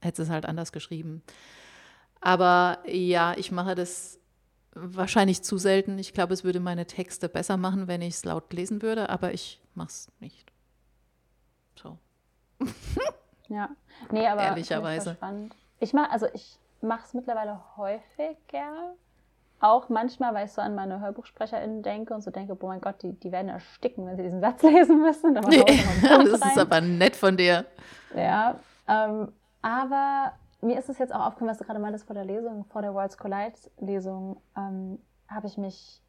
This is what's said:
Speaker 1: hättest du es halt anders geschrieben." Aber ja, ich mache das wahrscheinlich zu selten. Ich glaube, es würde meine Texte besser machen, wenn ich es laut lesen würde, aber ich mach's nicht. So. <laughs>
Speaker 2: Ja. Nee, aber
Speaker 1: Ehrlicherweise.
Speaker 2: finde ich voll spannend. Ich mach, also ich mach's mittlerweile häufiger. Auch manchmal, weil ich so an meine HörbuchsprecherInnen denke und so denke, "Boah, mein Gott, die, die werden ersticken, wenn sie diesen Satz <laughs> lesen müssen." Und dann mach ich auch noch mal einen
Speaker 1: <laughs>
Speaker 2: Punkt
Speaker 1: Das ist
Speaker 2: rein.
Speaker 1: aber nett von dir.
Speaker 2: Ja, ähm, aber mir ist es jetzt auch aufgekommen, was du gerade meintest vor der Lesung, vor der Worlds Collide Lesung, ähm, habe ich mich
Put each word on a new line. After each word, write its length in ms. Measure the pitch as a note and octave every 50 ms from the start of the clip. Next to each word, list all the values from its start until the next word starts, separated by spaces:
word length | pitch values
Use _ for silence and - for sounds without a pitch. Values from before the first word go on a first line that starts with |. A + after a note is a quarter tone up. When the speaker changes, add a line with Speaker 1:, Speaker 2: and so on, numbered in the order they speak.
Speaker 1:
hättest 180 | - F3 E3 -
du 40 | E3
es 60 | D#3
halt 140 | E3+ D#3 D3+
anders 240 | - D#3+ E3 E3 E3 -
geschrieben." 500 | C#3+ - - F3 D#3+ D#3+ E3 D#3 E3 - - - - - - - - - - - - - - _ _ _ _ _ _
Aber 580 | - F3+ F#3 F3 F#3 F3+ F3+ F3+ F3+ F3+ E3+ - -
ja, 480 | D#3+ - F#3 F3+ F3+ F3+ E3+ E3+ E3+ F3
ich 140 | - F#3+ - G3
mache 220 | F3 F3 F#3+ F#3
das 440 | F3+ F3 F3 - - - - - _ _ _ _ _ _ _ _ _ _ _ _
wahrscheinlich 680 | D#3+ E3 F3+ F3+ F#3 A3 G3 - A3+ G3 G3 F#3 F3+ -
zu 160 | - - F#3+
selten. 400 | F#3 G3+ F#3+ G3 F#3+ G3 G3 F#3+
Ich 140 | F#3+ - -
glaube, 200 | - F#3 F3 F#3+
es 100 | F#3 -
würde 160 | F#3 F3+ F3+
meine 260 | F3+ F3+ F3 E3+ E3+
Texte 420 | F3 - - F3+ - - - - E3
besser 280 | - E3 F3 - G3+
machen, 320 | F#3 F3+ F#3 F#3 G3 F#3+ F3+
wenn 120 | F3+ F3 F3
ich 120 | E3+ E3+
es 100 | - -
laut 280 | E3+ E3 D#3+ - _ -
lesen 280 | F3 F3+ G3 A3+ G#3 G#3
würde, 260 | A3 A3 A3 G#3 -
aber 220 | F#3 F#3+ - F3 -
ich 260 | F3 - - - _ _ _ _
mach's 340 | F3 E3 D#3 - - - _ _ _
nicht. 320 | - - _ _ _ _ _ _ _ _ _ _ _ _ _ _ _ _ _ _ _ _ _ _ _ _ _ _ _ _ _ -
So. 180 | _ - E3 E3 _ _ _ _ _ _ _ _ _ _ _ _
<laughs> 80 | - - A3 - - - - - B4 D5+ - _ _ _ _ _ _ _
Speaker 2:
Ja. 200 | G#3+ G#3 G#3 G3 - _ _ _ _ - B3 -
Nee, 160 | - G#3+ A3
aber 160 | A3 G#3 G#3 G3+
Speaker 1:
Ehrlicherweise. 680 | G3 F#3+ F3 E3 - E3+ D#3 D#3 E3 D#3 E3 D#3+ F3
Speaker 2:
finde 20 | E3+
ich 40 | E3
voll 80 | - F#3+
spannend. 280 | G3 G#3 G#3 A3 - _ _ _ _ _
Ich 120 | - A3 -
mach, 180 | C#4+ D4 -
also 160 | - G#3+ - - -
ich 260 | A3 - - _ _ _ _ _ _
mach's 320 | - A3 A3+ A3+ - - _
mittlerweile 480 | B3 B3 B3 A#3+ A3 G#3+ G#3 G#3 G3 - _ -
häufiger. 1160 | - G#3 G3 G3+ A3 - _ _ _ D4 D#4 D#4 D4+ _ _ - C#4 C#4+ D4 D4+ D#4+ E4+ F4 F4+ F4+ _ _ _ _ _ _ _ _ _ _ _ _
Auch 300 | - G#3+ A3 B3 B3 -
manchmal, 420 | A#3 A3 A#3 B3+ - - C4 A#3+ A3
weil 140 | G#3 G3+
ich 60 | G3+ -
so 100 | - G#3
an 120 | G#3 G#3
meine 260 | G3+ G3 G3 F#3 F#3+
HörbuchsprecherInnen 800 | G3+ G3 G#3 - A#3+ - _ - A3 G#3+ A3 A3 - G#3+ A3 A3 G#3+
denke 320 | G#3 G3+ G#3+ A3 A3+ A#3
und 80 | G#3+ G#3
so 80 | -
denke, 240 | F3+ F#3+ G3 G3 G3
"Boah, 140 | F#3 - F#3+
mein 120 | F#3+ F#3
Gott, 220 | - G3+ G3 _ -
die, 100 | F3+ F3+
die 180 | - - F#3
werden 180 | F3+ F3+ G3 F#3+
ersticken, 580 | F3 F3+ F3 - - - - B3 B3 - F#3
wenn 100 | F3+ F#3
sie 60 | F#3 F#3
diesen 180 | F3+ F3 F#3
Satz 220 | F3 G#3+ B3 - -
<laughs> 0 |
lesen 400 | D#4+ D4+ F4 F4 - D#4+ D4+ D#4
müssen." 240 | E4 D#4 D#4 -
Und 80 | E4 C#4+
dann 100 | A3+ G#3+
mach 80 | A3 D#4
ich 80 | C#4+
auch 140 | - - D4
noch 80 | C4 -
mal 80 | F#3 F3+
einen 80 | F#3 F#3
Speaker 1:
<laughs> 60 | C4
Speaker 2:
Punkt 240 | D4 C4+ C#4 G#3 G#3+
Speaker 1:
Das 80 | A#3+
ist 20 | - G3+ G3
Speaker 2:
rein. 20 | -
Speaker 1:
aber 220 | F#3+ F3+ F3 E3
nett 340 | E3 F3 F3 E3+ F3+ G#3 -
von 220 | - - G3 F#3+
dir. 300 | F#3 F3+ F3 F3 E3+ - - _ - - - - - - - -
Speaker 2:
Ja, 420 | - F3 - - G#3 A3 A#3+ - - - _ _ _ _ -
ähm, 440 | G#3+ G#3+ A3 G#3+ G#3+ G#3+ G#3+ G#3 - _ _ _ _ _
aber 720 | - A3 A3+ B3+ C4+ C4 C#4 C#4 C#4 C#4 C#4 C#4 C4+ C4+ - _ _ _ _ _ -
mir 160 | A3+ A#3+ -
ist 100 | - -
es 100 | C4+ -
jetzt 160 | B3+ B3+ -
auch 120 | A3 G#3+
aufgekommen, 240 | A3+ A3 - A#3+ A3+
was 80 | A3 A3
du 60 | -
gerade 140 | - A3 G#3+
meintest 280 | G#3 G#3+ G#3 G#3+ G#3
vor 80 | _ G#3+
der 100 | G3+ G3
Lesung, 400 | F#3+ G3 G#3+ A#3 A#3 A3+ G#3 G3+
vor 140 | _ _ A3
der 140 | G#3 G#3 G3
Worlds 240 | G3 G3 G3 G3 -
Collide 360 | - G#3 G3 G3 G3+ A3+ A3 _ _ - _ _
Lesung, 600 | - F#3+ G3 G3 F#3 F#3 F#3+ F#3+ F#3+ F#3+ F#3+ - _ _ _
ähm, 420 | - G3 G3 F#3+ F#3+ F#3+ F#3 F#3 - _ _ _ _ _ _
habe 180 | G#3 G#3+ G#3
ich 120 | G#3 G3+ -
mich 420 | G3+ F#3+ F#3 - - - - _ _